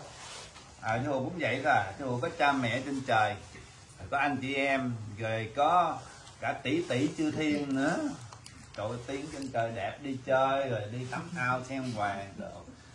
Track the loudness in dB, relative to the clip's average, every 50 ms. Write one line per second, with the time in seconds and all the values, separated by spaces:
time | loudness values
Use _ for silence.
0 | -6 -14 -16 -14 -14 -14 -14 -14 -14 -16 -18 -18 -20 -20 -16 -6 -2 0 0 0
1 | 0 0 0 0 0 -2 -2 -2 0 0 0 2 4 4 6 4 4 2 -4 -6
2 | -4 -2 -2 -2 -2 -2 2 4 4 4 6 4 2 2 0 0 -2 -2 -4 -2
3 | 0 4 4 6 6 4 2 -4 -10 -14 -16 -18 -18 -18 -20 -20 -20 -20 -18 -16
4 | -6 -2 0 2 2 2 0 0 -2 -2 0 2 2 4 2 2 2 0 -2 -4
5 | -6 -8 -6 -4 -2 0 0 0 -2 -2 2 4 6 6 8 6 6 4 2 -4
6 | -8 -12 -16 -18 -18 -20 -10 -6 -4 -4 -4 -2 -2 0 0 0 2 2 2 2
7 | 2 2 2 0 0 0 0 0 2 2 2 0 0 0 0 2 2 2 2 0
8 | 0 -2 -4 -6 -12 -14 -16 -18 -18 -18 -18 -18 -18 -12 -8 -4 -4 -4 -4 -6
9 | -6 -6 -6 -6 -6 -6 -6 -6 -6 -2 0 0 0 0 0 -2 -4 -4 -6 -6
10 | -6 -6 -6 -4 2 4 6 6 6 6 4 2 2 0 0 -2 -2 -4 -6 -6
11 | -6 -6 -6 -6 -6 -6 -4 0 0 2 2 0 -2 -4 -6 -4 -4 -4 -2 0
12 | 0 0 -2 -4 -6 -8 -10 -10 -10 -10 -12 -14 -16 -16 -18 -20 -20 -20